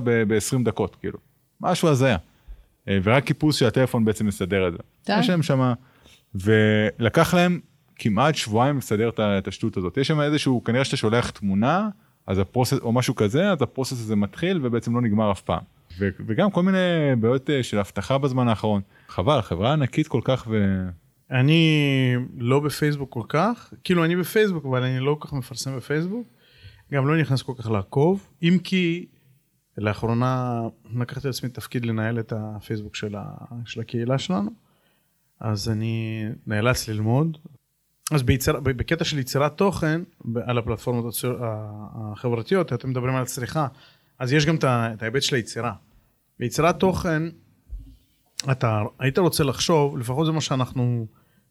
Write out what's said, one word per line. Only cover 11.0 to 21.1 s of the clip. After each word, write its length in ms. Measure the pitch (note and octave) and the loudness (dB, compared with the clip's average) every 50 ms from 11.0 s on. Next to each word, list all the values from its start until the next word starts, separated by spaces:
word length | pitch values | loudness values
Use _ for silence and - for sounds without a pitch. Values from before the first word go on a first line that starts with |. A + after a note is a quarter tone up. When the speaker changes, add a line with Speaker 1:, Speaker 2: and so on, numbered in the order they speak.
| - G#2+ A2 A#2+ A2+ - | 0 2 2 2 0 0
Speaker 1:
תמונה, 580 | - - G#2 G2 F#2+ G2+ A2+ C3+ D#3+ F#3+ G#3+ G#3+ G3 - _ _ _ _ _ | -4 -4 -4 -2 0 2 2 2 2 0 -2 -4 -6 -10 _ _ _ _ _
אז 120 | - G2 F#2 | -4 -2 -2
הפרוסס, 400 | F#2+ - - B2 B2+ - C#3 B2+ | -2 0 0 0 0 2 0 0
או 120 | - A#2 A2+ | 0 0 0
משהו 220 | B2+ B2 - B2 | 0 0 0 0
כזה, 360 | - A2 G2+ G#2+ D3 F#3+ G#3 F#3+ | 2 0 2 2 2 2 2 2
אז 100 | C#3 B2 | 0 0
הפרוסס 300 | - - - C3 - C3+ | -2 -2 -6 -6 -6 -6
הזה 240 | A#2+ A2+ G#2+ A2 | -6 -4 -2 0
מתחיל 440 | G#2 G#2 G2+ - - E3 F3+ G3 E3+ C3 | 0 0 0 -2 -4 -4 -2 -2 -2 0
ובעצם 320 | A#2+ A#2 A#2 - A#2+ A#2 | 0 0 -2 0 0 0
לא 60 | A#2+ B2 | 0 2
נגמר 300 | A2 G2+ A2 A2 G#2 F#2+ | 2 2 2 2 2 0
אף 80 | - | 0
פעם. 220 | - - F2 F2 - - _ _ _ _ F2 F2+ | -2 -2 -2 -2 -4 -8 _ _ _ _ -6 -4
ו-, 100 | G2+ G2 F#2 - G2+ | -2 -2 -2 -4 -6
וגם 240 | A2 A2 B2+ G3 G3+ | -4 0 0 0 2
כל 120 | - F3 F3+ | 2 2 2
מיני 160 | F#3+ F#3+ F#3 F#3 F3+ E3+ D#3+ D3 C#3+ C3 A#2 | 2 2 2 2 2 2 2 2 2 2 2
בעיות, 300 | G#2+ A#2 B2+ C#3 - - | 2 2 2 0 0 0
אה, 120 | D3+ C3+ A#2+ | 0 0 0
של 160 | - - G#2 | 0 0 -2
אבטחה 400 | G2+ - - G#2 G2 - C3 C#3 | -2 -2 -4 -8 -2 0 0 0
בזמן 300 | C#3+ C#3 B2+ C3 B2 A#2+ | 0 0 0 2 2 2
האחרון. 320 | A2 - - G#2+ G#2 G2 F#2+ - _ - _ - | 2 2 0 0 0 0 -2 -6 _ -20 _ -10
חבל, 320 | - - F2+ B2 D3+ B2+ G2+ | -6 -2 0 2 2 2 0
חברה 300 | - F2+ E2 G2+ B2 D3+ | -2 -2 -2 0 0 2
ענקית 360 | D#3 C3+ A#2 - D#3 D3+ - | 0 0 0 0 -2 -2 -2
כל 120 | - A#2+ - | -2 -2 0
כך 220 | - C3 B2 - A2+ | 0 -2 -2 -2 -2
ו- 380 | A2 G#2+ G2+ G2 F#2+ F#2+ F#2 F2+ E2+ - _ _ | 0 0 2 2 0 -2 -4 -6 -8 -12 _ _